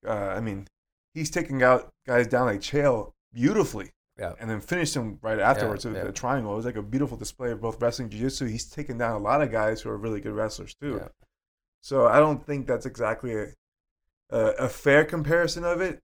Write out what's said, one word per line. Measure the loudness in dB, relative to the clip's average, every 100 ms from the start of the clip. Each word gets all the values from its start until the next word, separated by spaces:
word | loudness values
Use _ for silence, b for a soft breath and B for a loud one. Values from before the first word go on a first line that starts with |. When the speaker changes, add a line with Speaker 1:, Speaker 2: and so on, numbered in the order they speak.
| -6
Speaker 1:
uh, |
I | -4 -4 -4
mean, | -4 -6 -10 _ _ _ _
he's | -8 -4
taking | -2 -2 4
out | 6 6 2 _ 0
guys | 2 4
down | 2 2
like | 0
Chael | -2 2 2 2 -2 -14 _
beautifully. | 0 2 4 2 -2 -12 _ _ -10
Speaker 2:
Yeah. | -10 -8
Speaker 1:
And | -6
then | -6
finished | -2 -2 0 -2
him | -4 -6
right | -4 2
Speaker 2:
Yeah, | 4
Speaker 1:
afterwards | 4 0 -2
with | -6 -6
Speaker 2:
yeah. | -6
Speaker 1:
the |
triangle. | -6 -2 -2 -2
It | -4
was, | -4
like, | -6
a |
beautiful | -4 -2 -2 -4
display | -10 -8 -6
of | -4
both | -6 -2
wrestling | -2 -2 -8
and |
jiu-jitsu. | -4 -4 -2 -4
He's | -6 -8
taken | -10 -8 -2
down | -2 -2
a |
lot | 0 2
of | 2
guys | 2 0 -2
who | -6
are | -6
really | -4 -4
good | -4
wrestlers | -4 -4 -6 -14 -12
too. | -8 -8
Speaker 2:
Yeah. | -8 -16 _ _ _ _ _ _
Speaker 1:
So | -2 4 6
I | 8
don't | 6 2 -4
think | -6 -2
that's | -2 -4
exactly | -4 -2 -2 -4 -4
a, | -6 -12 _ _ _ _ _ _ _
a, | 2 2 2
a | -2
fair | 0 6 6 6
comparison | 0 0 2 2 -2
of | -2 0
it. | -2 -4